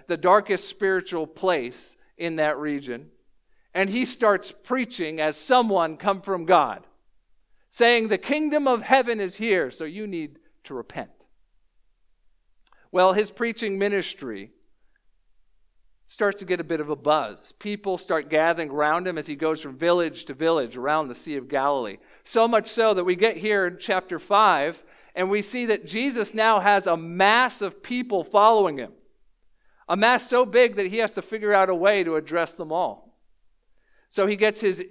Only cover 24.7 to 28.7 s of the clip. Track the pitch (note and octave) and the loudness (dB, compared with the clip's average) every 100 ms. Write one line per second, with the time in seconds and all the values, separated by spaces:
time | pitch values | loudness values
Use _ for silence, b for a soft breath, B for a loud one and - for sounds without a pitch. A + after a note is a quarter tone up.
24.7 | E3 - b b - F#3+ G#3 G3+ B3 A#3 | -6 -20 b b -6 -2 -2 -2 -4 -2
25.7 | G#3 D#3 G#3+ C#4 A3+ G3+ A3 A3 G#3 G3 | -2 -4 -4 -4 -4 -4 0 2 4 4
26.7 | G3 F#3+ E3 E3 F3 G3 A#3 B3+ - G3 | 4 2 -2 -4 2 4 6 2 -2 -8
27.7 | - - B3 B3 F#3+ - G3+ G#3+ A3 F#3 | -10 -6 -6 -2 -4 2 6 8 6 4